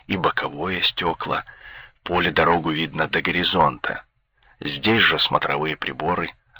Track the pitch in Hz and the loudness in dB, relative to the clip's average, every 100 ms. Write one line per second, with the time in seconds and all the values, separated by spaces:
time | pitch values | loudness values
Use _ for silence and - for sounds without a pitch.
0 | - 98 78 - - - 90 92 85 - | -4 0 0 0 -4 -4 -4 -2 -2 0
1 | 87 80 76 64 - - - - - _ | -2 -2 -2 -4 -6 -16 -20 -20 -20 _
2 | - 87 87 82 80 85 80 76 80 80 | -4 0 2 4 4 4 0 -2 -2 -2
3 | 78 85 85 85 87 95 73 - - - | -2 -2 -2 0 0 4 4 2 -4 -8
4 | - _ _ _ _ - - 71 110 113 | -12 _ _ _ _ -12 -8 -2 2 4
5 | - 80 - 69 - 71 78 76 - 67 | 4 2 2 2 0 -2 -2 -4 -6 -4
6 | 78 87 85 - _ - | -2 -2 -4 -8 _ -10